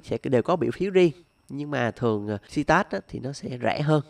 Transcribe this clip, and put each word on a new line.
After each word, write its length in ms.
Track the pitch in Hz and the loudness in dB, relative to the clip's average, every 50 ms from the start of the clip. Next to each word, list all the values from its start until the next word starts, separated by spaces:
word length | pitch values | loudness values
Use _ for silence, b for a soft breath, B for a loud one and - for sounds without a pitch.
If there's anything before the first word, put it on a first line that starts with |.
| - | -6
sẽ 140 | - - 117 - | -6 -6 -4 -2
đều 180 | 135 135 120 | 2 2 2
có 140 | 110 - 175 | 2 2 0
biểu 160 | 175 - - | 0 0 -2
phí 180 | 120 - 180 202 | -2 -2 -4 0
riêng. 220 | 185 185 180 170 139 - _ _ _ _ _ - | 4 6 6 4 4 -2 _ _ _ _ _ -14
Nhưng 220 | 127 139 147 147 | -12 -10 -8 -4
mà 200 | 147 131 120 113 | -2 -2 -2 -2
thường, 360 | - - 127 117 110 104 104 104 | -2 0 0 0 0 0 -2 -4
ờ, 100 | 107 101 - - | -6 -6 -8 -6
sitat 420 | - 151 147 - 156 175 208 - | -6 -2 2 4 4 2 2 0
á, 80 | - 196 - - | -6 -8 -8 -10
thì 120 | - - | -12 -10
nó 140 | - 131 143 | -10 -10 -10
sẽ 240 | - - - 127 123 120 | -10 -10 -10 -8 -4 -2
rẻ 180 | 110 - - | -2 0 0
hơn, 220 | 147 147 156 151 143 - | 2 2 2 2 2 -2